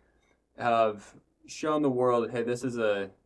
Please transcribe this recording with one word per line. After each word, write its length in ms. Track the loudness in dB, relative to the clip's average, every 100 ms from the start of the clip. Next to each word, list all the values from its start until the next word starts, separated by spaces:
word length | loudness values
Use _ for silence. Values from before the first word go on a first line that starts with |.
| _ _ _ _ _ -6
have 560 | 0 2 2 0 -12 -20 _ _ -18
shown 360 | -6 -2 0
the 80 | 0
world, 400 | 2 2 2 0
"Hey, 120 | -2
this 200 | -2 -4
is 140 | -4 0
a, 320 | 0 0 -4 -10